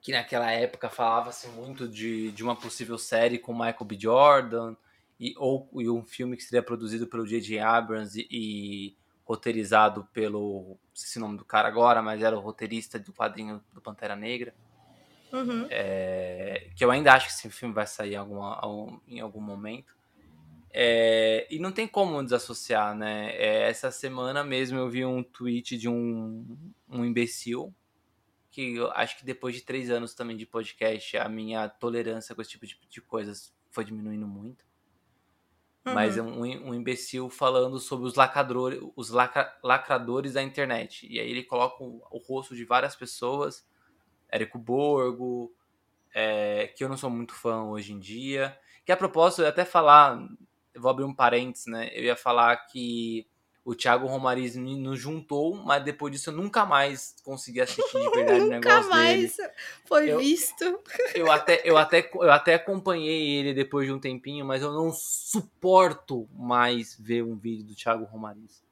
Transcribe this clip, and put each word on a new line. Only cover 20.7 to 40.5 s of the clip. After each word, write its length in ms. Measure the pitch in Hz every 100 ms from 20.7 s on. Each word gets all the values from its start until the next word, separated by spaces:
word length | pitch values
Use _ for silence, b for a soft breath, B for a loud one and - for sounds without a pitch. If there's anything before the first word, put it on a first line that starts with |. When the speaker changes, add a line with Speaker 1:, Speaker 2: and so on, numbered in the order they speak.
Speaker 1:
É, 760 | - 120 117 113 113 110 110 -
e 80 | 156
não 140 | 185
tem 160 | 190 220
como 340 | - 190 151
desassociar, 720 | 135 120 - 117 - 110 107
né? 360 | 107 107 107 107
É, 280 | - 110 110 107
essa 200 | 113 131
semana 540 | 123 135 131 127 139
mesmo 340 | 143 131 131 131
eu 120 | 127
vi 140 | 123 127
um 160 | 127
tweet 560 | 123 - 123 120 120 120
de 100 | 117
um, 680 | 120 117 113 110 110 120 123 170 - _
um 160 | 131
imbecil, 680 | 120 120 120 - 117 123 170 190 _ _ _ _ _ _ _
que 240 | - 127 117
eu 140 | 120
acho 240 | - 117 -
que 60 |
depois 300 | 131 127 127
de 80 | 123
três 280 | - 131 123
anos 240 | 120 117
também 220 | - 120 113
de 80 |
podcast, 720 | 113 113 107 - 110 110 - -
a 120 | 104
minha 360 | 110 110 113 107
tolerância 640 | _ 120 117 113 113 -
com 80 | 113
esse 80 | 110
tipo 160 | - 107
de, 120 | - _
de 100 | -
coisas 540 | _ 113 104 101 - _ _
foi 140 | - 104
diminuindo 400 | 110 107 107 104
muito. 400 | 101 107 131 _ _ _ _ _ _ _ _ _ _ _ _
Mas 340 | - 107 107 -
Speaker 2:
Uhum. 260 | 113 120
Speaker 1:
é 120 | 120 131
um, 60 | 135
um 40 |
imbecil 560 | 120 120 123 - 127 127
falando 480 | - 135 127 127 131
sobre 280 | - 131 127
os 80 | 120
lacradores, 640 | 131 143 135 123 127 135 - -
os 140 | 110
lacra-, 460 | 120 127 143 135 -
lacradores 720 | 127 131 - 131 120 127 139
da 80 | 135
internet. 640 | 135